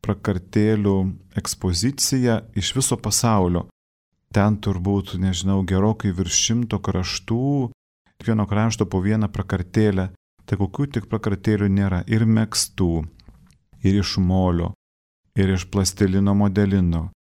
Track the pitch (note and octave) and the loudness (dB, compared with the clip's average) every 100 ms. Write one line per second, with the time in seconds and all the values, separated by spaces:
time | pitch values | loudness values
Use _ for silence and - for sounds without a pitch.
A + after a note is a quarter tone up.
0 | - G2+ - F#2 - G#2+ G#2+ G#2+ G2+ G2 | -4 -4 -2 -4 -2 0 2 2 2 2
1 | F#2+ - - - - - F#2 F2 A#2 C#3 | 0 -6 -8 -8 -8 -4 -2 0 -2 -2
2 | - C3+ B2 A2+ - - - - C3 A#2+ | -2 0 2 0 -2 -6 -4 -2 -2 -2
3 | A2 - A#2+ G#2+ F2+ F2 - _ _ _ | -2 0 2 2 2 0 -4 _ _ _
4 | _ _ _ G#2+ G2+ G#2 G#2 F#2 F#2 G2+ | _ _ _ 2 2 2 -2 -2 0 -2
5 | F#2+ F2+ F#2+ F2+ F#2+ G2 F#2 F#2+ G#2 A2 | -2 -4 -2 -2 0 0 0 2 2 0
6 | G2+ F2+ F2 - - A#2 A#2 G2+ G2+ F#2+ | -2 -2 -2 -2 0 -2 -2 -4 -2 -4
7 | F2+ - - A2+ C3+ C#3+ A#2+ - _ _ | -4 -8 -4 -2 0 -2 -2 -8 _ _
8 | _ _ - A2 G2 G#2 A2+ A2+ G2 F#2+ | _ _ -2 0 0 0 0 0 -2 0
9 | F#2+ A2 G#2 - G2 F#2+ F2+ A2 G#2+ F#2+ | 0 0 0 -4 -4 -4 -2 2 2 2
10 | F#2 - _ _ - G2 F#2+ - C#3+ B2 | -2 -8 _ _ -6 -2 -2 -2 -4 -4
11 | G2+ A2 A2 F#2+ A2 G#2 G2+ G2 G2 F2+ | -4 -4 -2 -2 0 2 2 2 2 0
12 | F2 A2 A2+ A2 A2 - - - F#2 E2 | 0 0 4 2 2 -2 -6 -2 0 0
13 | D#2 - - - - _ _ - G2 G2 | -4 -14 -20 -20 -20 _ _ -4 0 2
14 | G2 - F2+ F#2 F#2 E2+ F2 - _ _ | 0 0 2 4 2 2 -2 -8 _ _
15 | _ _ _ - F#2+ F#2 - G2+ F#2 - | _ _ _ 0 0 0 -2 -2 -2 2
16 | G2 F#2+ G2+ G2+ G2+ F#2+ G2+ G2 F2 E2 | 2 2 2 2 2 2 2 2 2 0
17 | E2 - | -4 -12